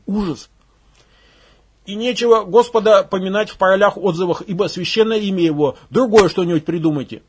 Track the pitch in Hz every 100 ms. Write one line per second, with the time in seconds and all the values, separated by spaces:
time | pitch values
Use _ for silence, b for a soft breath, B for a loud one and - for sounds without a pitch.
0 | - 202 196 139 - _ _ _ _ b
1 | b b b b b b b _ - 202
2 | 240 240 240 226 196 208 240 226 208 202
3 | 185 196 185 202 214 - 185 190 202 -
4 | 196 165 180 165 190 180 196 - 175 220
5 | 220 220 202 190 165 147 143 B B 143
6 | 254 214 185 - 175 170 156 170 160 147
7 | 107 107